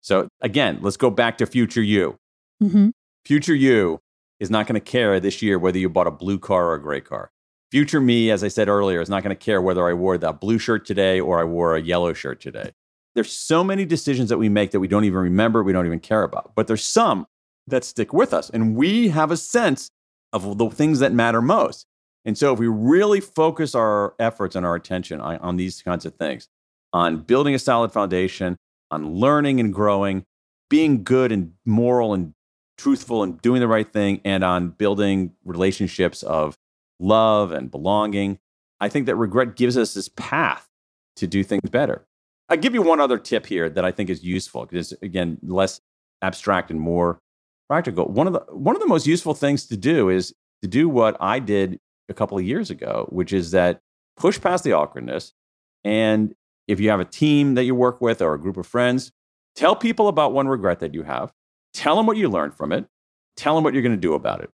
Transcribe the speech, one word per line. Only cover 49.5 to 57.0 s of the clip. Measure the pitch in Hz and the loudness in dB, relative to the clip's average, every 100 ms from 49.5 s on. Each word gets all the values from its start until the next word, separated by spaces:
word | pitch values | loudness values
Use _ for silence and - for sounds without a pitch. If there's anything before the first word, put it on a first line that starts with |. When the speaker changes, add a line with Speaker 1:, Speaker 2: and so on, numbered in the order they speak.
| 143 - | -2 -4
Speaker 1:
to | 107 | -4
do | 113 160 98 | 0 2 2
is | 92 90 - _ _ | 2 -2 -10 _ _
to | 98 | -4
do | 107 165 | 0 2
what | 131 113 - | 4 2 2
I | 95 120 | -2 -2
did | 113 101 95 90 _ _ _ | 0 0 0 -4 _ _ _
a | |
couple | - 104 98 | -6 -4 -2
of | |
years | 92 151 220 | -4 -4 -6
ago, | 85 57 53 - | -8 -6 -6 -6
which | 90 87 | -4 -2
is | 98 82 | -2 0
that | 92 90 87 _ _ _ _ | 2 2 0 _ _ _ _
push | 175 220 | 0 2
past | - 180 | 0 0
the | 151 | 2
awkwardness. | 87 73 64 60 71 - _ _ _ _ _ | 2 0 -4 -8 -8 -8 _ _ _ _ _
And | 104 107 110 110 107 - _ _ - | -2 0 2 2 0 -4 _ _ -4
if | 98 | 0
you | 104 | 2
have | 104 | 2